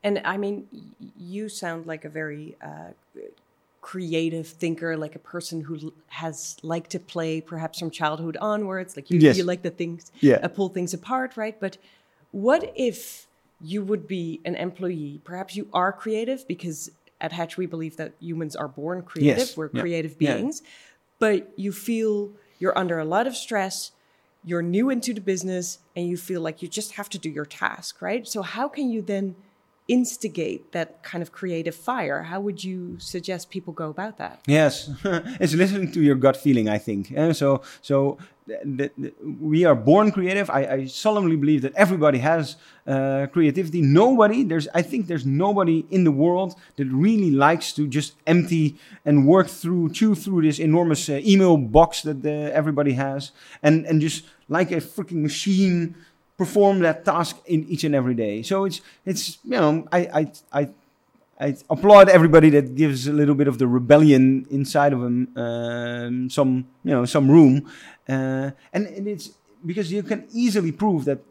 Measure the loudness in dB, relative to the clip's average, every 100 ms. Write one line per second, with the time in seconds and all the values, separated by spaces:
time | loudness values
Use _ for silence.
0 | -4 -4 -6 -6 -8 -8 -14 -20 -20 _
1 | -20 _ -14 -12 -12 -12 -12 -10 -12 -14
2 | -12 -10 -10 -12 -16 -18 -18 -18 -20 -20
3 | _ -20 -20 _ _ _ _ _ -16 -12
4 | -6 -4 -4 -6 -12 -8 -6 -6 -6 -8
5 | -10 -16 -16 -14 -12 -12 -10 -12 -14 _
6 | _ -12 -12 -12 -16 -14 -8 -8 -8 -14
7 | -10 -8 -6 -8 -10 -12 -10 -10 -12 -6
8 | -6 -6 -10 -8 -6 -6 -6 -10 -12 -18
9 | -2 6 6 6 0 -6 -8 -8 -10 -10
10 | -18 _ 4 4 0 -4 -6 -4 -8 -10
11 | -6 -6 -6 -8 -10 -8 -10 -10 _ _
12 | _ _ _ -4 0 0 -2 -4 -4 -6
13 | -18 -20 _ _ _ _ -10 -8 -4 -6
14 | -6 -8 -8 -10 -10 -8 -8 -8 -8 -8
15 | -12 -16 -16 -14 -12 -12 -8 -4 -4 -4
16 | -8 -6 -6 -8 -10 -10 -10 -12 -16 _
17 | _ _ -12 -8 -10 -8 -10 -8 -12 -12
18 | -16 _ -12 -8 -8 -8 -12 -10 -10 -10
19 | -12 0 2 2 -4 -6 -10 -8 -6 -6
20 | -8 -4 -4 -2 -6 -10 _ -20 _ _
21 | _ _ -2 -2 -6 -10 -10 -8 -6 -4
22 | -2 -4 -6 -14 _ _ -4 -2 -4 -4
23 | -2 -2 -2 -6 -6 -6 -4 -8 -14 _
24 | _ _ _ _ -8 -4 -2 0 0 -2
25 | -6 -8 -6 -6 -6 -8 -8 -14 _ -8
26 | -6 -8 -8 -8 -8 -10 -12 -12 -12 -14
27 | -14 -12 -10 -10 -12 -6 -8 -6 -16 -12
28 | -8 -8 -8 -10 -10 -8 -8 -6 -6 -4
29 | -6 -6 -6 -10 _ _ _ _ -2 0
30 | 0 -6 -10 -6 -8 -8 _ -8 -8 -12
31 | -12 -10 -10 -10 -8 -6 -6 -8 -6 -6
32 | -4 -6 -8 -8 -8 -8 -10 -10 -12 -14
33 | -12 -10 -8 -10 -10 -12 -12 -10 -10 -10
34 | -12 -12 -14 -10 0 2 2 0 -12 -8
35 | -4 -4 -6 -4 -2 2 0 0 -4 2
36 | 2 4 2 2 2 2 2 -2 -4 -6
37 | -6 -2 0 2 0 0 -4 -20 -2 0
38 | 0 -4 -16 _ -16 -12 -8 -6 -8 -8
39 | -14 -12 -14 -8 0 2 4 4 6 6
40 | 6 0 -2 -2 -2 -2 -2 -4 -6 -2
41 | 0 0 0 2 2 0 0 0 2 4
42 | 2 2 0 0 -2 -12 -20 _ -4 -2
43 | -2 -2 -2 2 2 2 -4 0 4 6
44 | 6 6 4 4 0 -2 -2 -2 -2 -4
45 | -4 -4 0 0 2 2 2 0 0 2
46 | 2 4 2 2 -4 -8 -18 -6 -2 2
47 | 2 2 2 4 4 2 -4 -6 -4 -4
48 | -6 _ 2 2 2 0 0 -4 -20 -8
49 | 2 4 8 6 4 -4 -4 -2 -2 0
50 | 0 0 -2 0 0 0 2 2 2 0
51 | -2 -2 4 4 6 4 4 6 4 2
52 | -8 -4 -4 -4 -2 -2 0 0 0 -2
53 | -4 -6 -10 _ -20 -2 2 2 2 0
54 | 0 -6 -14 _ -6 -2 0 -2 -6 -10
55 | -6 -4 -4 -4 -2 2 2 0 -4 -8
56 | _ _ _ -6 -2 4 4 4 2 0
57 | -2 -2 -4 -8 -2 -2 -2 -4 0 0
58 | 0 -2 -2 -4 -4 -2 -2 -6 -16 _
59 | -8 -6 -6 -12 -6 0 2 0 0 -2
60 | 0 -2 -2 -8 _ -4 -4 -8 _ _
61 | _ _ _ _ -6 -6 -6 2 10 12
62 | 12 10 10 10 10 6 2 0 0 0
63 | -2 2 2 4 2 2 2 2 6 8
64 | 10 8 6 4 -2 -4 0 2 2 2
65 | -2 -2 -2 -4 -6 -4 -6 -6 -8 -8
66 | -6 -6 -4 0 2 0 -4 _ -2 0
67 | 2 2 6 10 8 6 -2 -20 -20 -20
68 | -8 -4 -4 -4 -6 -10 _ -6 -6 -8
69 | -8 -8 -14 _ _ _ -8 -6 -4 -4
70 | -4 -8 -6 -2 0 2 -2 0 0 0
71 | -2 -4 _